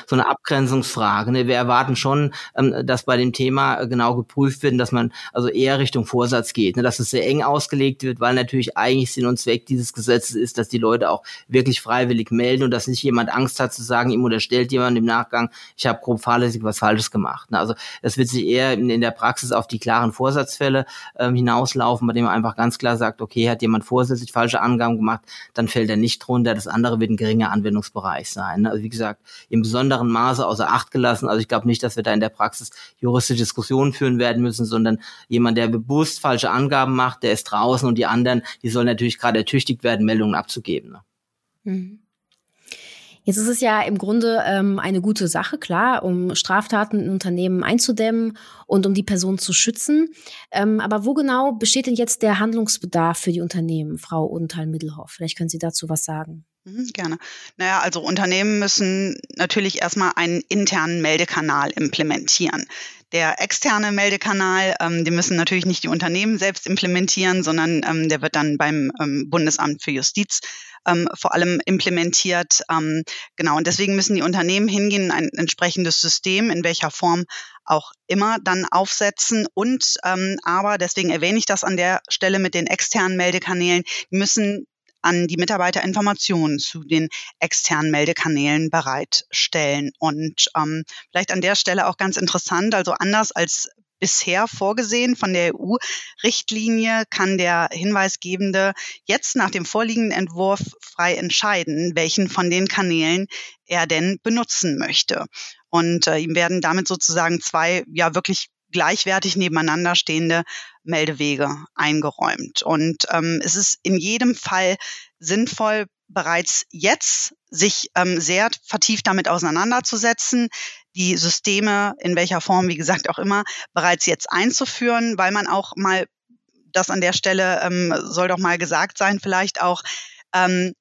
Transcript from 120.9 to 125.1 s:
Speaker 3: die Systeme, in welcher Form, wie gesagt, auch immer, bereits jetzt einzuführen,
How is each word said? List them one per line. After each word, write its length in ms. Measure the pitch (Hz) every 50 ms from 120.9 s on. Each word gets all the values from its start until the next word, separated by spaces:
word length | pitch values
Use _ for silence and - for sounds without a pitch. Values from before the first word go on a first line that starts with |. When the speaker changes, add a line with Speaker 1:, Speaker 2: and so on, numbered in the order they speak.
| -
Speaker 3:
die 220 | 185 180 180 180
Systeme, 800 | 151 165 175 - - - 208 196 202 214 214 202 202 202 202 196 -
in 160 | - 180 175
welcher 240 | 170 185 185 190 165
Form, 280 | - - 185 185 185 180
wie 80 | 170
gesagt, 320 | 147 160 160 185 156 - -
auch 100 | 165 -
immer, 260 | 190 196 202 208 202 - - - - -
bereits 340 | - 180 160 175 175 - -
jetzt 240 | - - - - -
einzuführen, 840 | - 175 208 247 - - 269 - - - 240 240 233 233 233 233